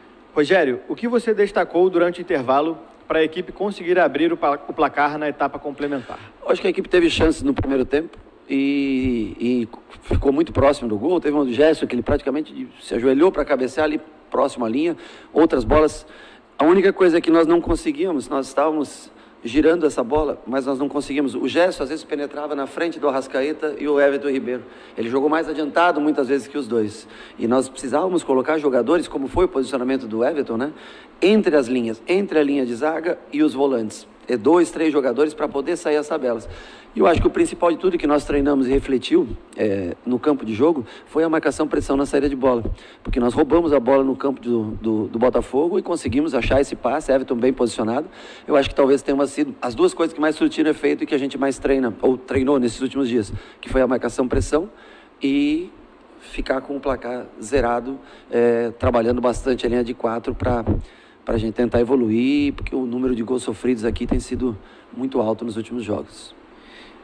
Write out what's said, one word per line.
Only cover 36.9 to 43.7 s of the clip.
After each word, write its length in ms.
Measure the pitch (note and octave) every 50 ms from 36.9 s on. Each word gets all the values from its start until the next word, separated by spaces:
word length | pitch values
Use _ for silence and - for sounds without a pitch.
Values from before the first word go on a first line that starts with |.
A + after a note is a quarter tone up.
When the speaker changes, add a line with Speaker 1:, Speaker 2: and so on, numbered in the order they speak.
| -
Speaker 2:
E 60 | A3
eu 80 | -
acho 140 | - E3 -
que 60 | -
o 20 | -
principal 420 | - F3 E3+ D#3 - - F3+ E3+
de 60 | D#3+
tudo 200 | D#3 F#3 F#3 F3
que 100 | E3 -
nós 180 | D3 D3 C#3+ -
treinamos 420 | - C#3+ C#3+ C#3 D3 C#3+ C3+ C3
e 40 | B2
refletiu, 560 | C3+ C#3 - - C3+ A#2+ - - D3+ F#3 E3 G#2+ - - - - -
é, 400 | - G#2+ G#2+ G2 G2 F#2 E2+ E2+ - -
no 140 | A#2+ B2 A#2+
campo 240 | - D3+ D3 B2+ A2+
de 100 | A2 A2
jogo 320 | G2+ C#3 E3+ E3+ C#3 A2 - - - -
foi 180 | - - D3+ E3
a 60 | E3
marcação-pressão 640 | D#3+ D#3 D3+ C#3+ C3+ - D#3 C#3+ - D3 - - C#3
na 100 | C#3 C#3+
saída 220 | C#3 - C#3 C#3
de 80 | C#3+ C#3
bola. 280 | B2+ B2+ C3 B2 A#2 G#2 - - - - - - - -
Porque 160 | - - B2+
nós 140 | A#2+ B2 A#2
roubamos 380 | D3 D#3 C3 D#3 E3+ E3+ D#3